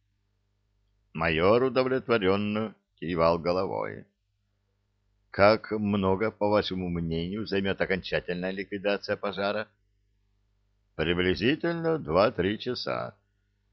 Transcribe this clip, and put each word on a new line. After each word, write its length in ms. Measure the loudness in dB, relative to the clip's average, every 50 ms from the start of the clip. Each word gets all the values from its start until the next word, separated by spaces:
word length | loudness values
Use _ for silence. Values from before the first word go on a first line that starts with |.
| _ _ _ _ _ _ _ _ _ _ _ _ _ _ _ _ _ _ _ _ _ _ -6
Майор 500 | -2 0 0 2 4 4 4 4 4 4
удовлетворенно 1120 | 2 2 0 2 2 0 -2 0 0 0 2 4 2 2 2 0 0 -2 -2 -4 -4 -8 _ _ _ _ _
кивал 380 | -6 -4 0 4 4 4 4 2
головой. 680 | 2 0 0 0 0 -2 -4 -6 -6 -8 -8 -12 -16 -20 _ _ _ _ _ _ _ _ _ _ _ _ _ _ _ _ _ _ _ _ _ _ _ _
Как 420 | 2 4 6 6 6 4 2 -4 -4
много, 580 | -2 0 0 2 2 2 2 2 2 0 -2
по 180 | -2 -2 0 2
вашему 400 | 2 2 2 0 -4 -4 -4 -2
мнению, 580 | -2 -2 -2 -2 -2 -2 -4 -4 -6 -6 -6
займет 340 | -2 -2 0 0 0 -2 -2
окончательная 680 | -2 -2 -2 -4 -2 -4 -4 -4 -4 -4 -6 -4 -4 -4
ликвидация 640 | -6 -6 -8 -8 -10 -4 -2 -2 -2 -2 -2 -6 -6
пожара? 500 | -6 -4 -6 -6 -4 -4 -4 -4 -4 -6 -10 _ _ _ _ _ _ _ _ _ _ _ _ _ _ _ _ _ _ _ _ _ _ _ _ _
Приблизительно 1040 | -4 -2 0 0 0 2 0 0 0 0 0 0 0 -2 -4 -4 -2 -2 -2 -2 -2
два-три 600 | -4 0 2 4 4 4 2 0 -2 -2 -2 -4
часа. 580 | -6 -8 -8 -6 -6 -6 -6 -6 -6 -8 -12 _ _ _ _ _ _ _ _ _ _ _